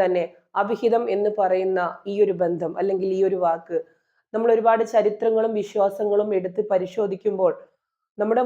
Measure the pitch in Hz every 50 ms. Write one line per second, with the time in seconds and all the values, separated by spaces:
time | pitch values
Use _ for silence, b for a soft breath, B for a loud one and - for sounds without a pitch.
0 | 190 180 180 180 170 175 b b b b b 190 202 202 233 - - 233 233 233
1 | 240 233 196 202 208 208 208 208 196 185 185 185 190 190 190 185 175 170 - -
2 | _ 196 202 202 208 196 185 170 180 170 175 165 170 160 - - 196 196 190 190
3 | 185 190 190 190 196 190 196 185 180 170 165 170 - - 175 160 165 _ _ _
4 | _ _ _ _ _ _ - 220 226 233 226 220 226 233 226 220 226 220 - 226
5 | 202 214 208 - - 226 220 220 220 226 220 208 196 208 - 214 196 196 196 -
6 | 214 208 202 202 208 214 208 185 180 185 180 - 208 214 202 185 185 180 - -
7 | 214 196 190 185 _ 214 196 185 190 170 - - - _ _ _ _ _ _ _
8 | _ _ _ - 208 214 226 247 254